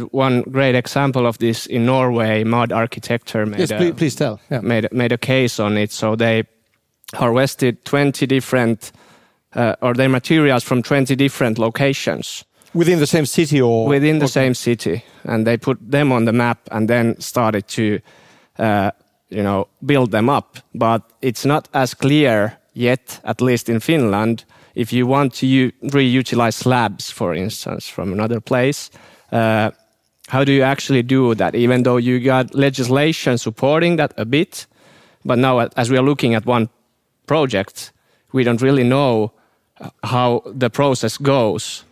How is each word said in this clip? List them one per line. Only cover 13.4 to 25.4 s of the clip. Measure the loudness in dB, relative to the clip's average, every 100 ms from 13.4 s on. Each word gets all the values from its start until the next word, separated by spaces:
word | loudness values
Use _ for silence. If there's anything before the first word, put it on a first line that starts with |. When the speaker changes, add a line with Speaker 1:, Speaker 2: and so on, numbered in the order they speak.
| 2 4
Speaker 2:
or? | 4 2 2
Speaker 1:
Within | 2 2 2
the |
Speaker 2:
Okay. | 0
Speaker 1:
same | 2 0
city. | 0 -2 -2 -2 -4 -8 -16
And | -4 -2 0
they | 0
put | -2 -4 -2
them | 0 2
on | 2
the | 2
map | 2 0 -2 -6
and | -4 0
then | 2 0 -2
started | -4 -2 0 0 -4
to, | -2 -2 -2 -6 -20 _ _ _ -4
uh, | 0 0 -2 -4 _ _ -12
you | -4
know, | -2 -2 -6 -8 0
build | 0 2
them | 0 2
up. | 0 -4 -20 _
But | -2 0 0 -4 -6
it's | -6 -2
not | -2 -2 -2
as | -2 -2
clear | -2 0 2 4 2 0 -4 _
yet, | -2 0 0 -4 -14
at | -8 -2
least | 0 0 0
in | -2
Finland, | 0 2 2 0 0 -2 -8 -20 -14
if | -8 -2
you | 0
want | 2 2 0
to | -2